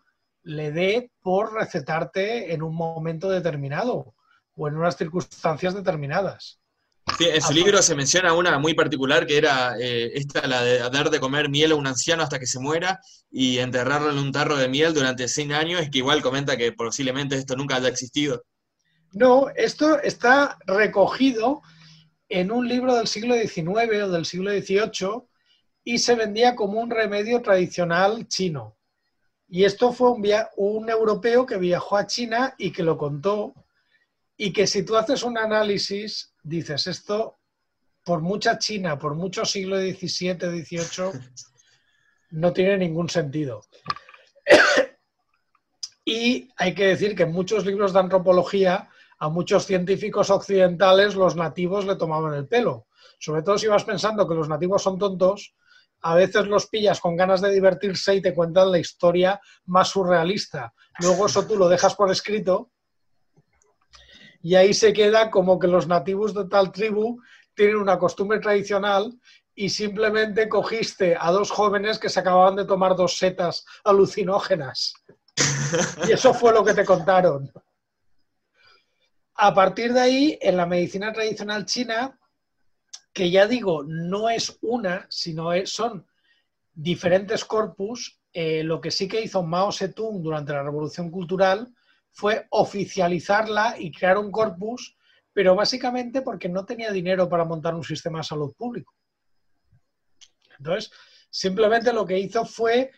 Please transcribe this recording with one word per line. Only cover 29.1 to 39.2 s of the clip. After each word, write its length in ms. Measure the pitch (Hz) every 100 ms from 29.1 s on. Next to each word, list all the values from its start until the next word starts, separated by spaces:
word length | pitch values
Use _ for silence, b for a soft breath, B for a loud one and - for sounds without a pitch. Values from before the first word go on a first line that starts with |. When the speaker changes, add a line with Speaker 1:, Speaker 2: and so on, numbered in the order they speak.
| _ _ _ -
Speaker 1:
Y 160 | 180
esto 280 | 196 - 247
fue 200 | 240 247
un 80 | 226
via-, 300 | 202 208 - -
un 340 | 202 214 220
europeo 560 | 226 214 202 233 240 247
que 100 | 202
viajó 400 | 180 175 - 202
a 100 | 202
China 480 | - 240 226 269 -
y 120 | 165
que 120 | 190
lo 160 | 165 151
contó, 560 | 147 143 196 208 214 - _ _ _ _ _ _ _ -
y 120 | 208
que 160 | 185 185
si 160 | 208
tú 120 | 175 220
haces 280 | 226 262
un 120 | 240 233
análisis, 960 | 220 214 208 196 - 202 214 - - _
dices, 420 | 151 165 156 143 185
esto, 540 | 170 - 208 226 _ _ _ _ _ _ _
por 160 | - 170
mucha 360 | 170 208 226 226
China, 380 | - 214 180 139
por 160 | 147
mucho 300 | 151